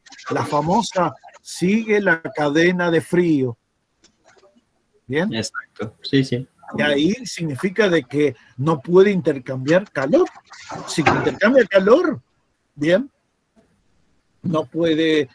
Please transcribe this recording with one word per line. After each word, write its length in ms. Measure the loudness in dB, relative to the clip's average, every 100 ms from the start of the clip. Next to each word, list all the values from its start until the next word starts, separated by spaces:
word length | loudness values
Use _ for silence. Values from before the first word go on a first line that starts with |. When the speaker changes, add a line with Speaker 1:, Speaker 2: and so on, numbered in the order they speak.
| -20 -18 -8
Speaker 1:
la 140 | -6
famosa 680 | -2 -2 0 0 0 -2 -2 -4 -20 -20
"sigue 600 | -14 -2 0 0 2 0
la 200 | 2 0
cadena 720 | -2 -4 0 2 2 2 0
de 100 | 0
frío". 560 | 0 0 2 0 -2 -6 _ _ _ _ _ _ _ _ _ _ _ _ _ _ -6
¿Bien? 260 | -4 -2
Speaker 2:
Exacto, 640 | -4 -6 -10 -14 -12 -12 -12
sí, 220 | -2 0
sí. 220 | 0 -4 -8 _ -10 -2
Speaker 1:
Y 60 |
ahí 300 | 0 2 0 -2 -6
significa 640 | -8 -8 -4 -4 0 2
de 160 | 0
que 320 | -2 -2 -2 -2 _ -6
no 240 | -2 -2
puede 300 | 2 4 4
intercambiar 800 | 2 -2 -4 -6 -6 0 0 0
calor. 360 | -6 0 2 0 -6 -20 -20 -16 -14 -8
Si 140 | -2
intercambia 640 | 0 0 -2 0 4 4 4
calor, 540 | 2 4 4 2 -4 -10 _ _ _ _
¿bien? 360 | -6 0 0 0 _ _ _ _ _ _ _ _ _ _ _ _ _
No 220 | -4 -4 -4
puede, 640 | -2 0 2 2 0 -2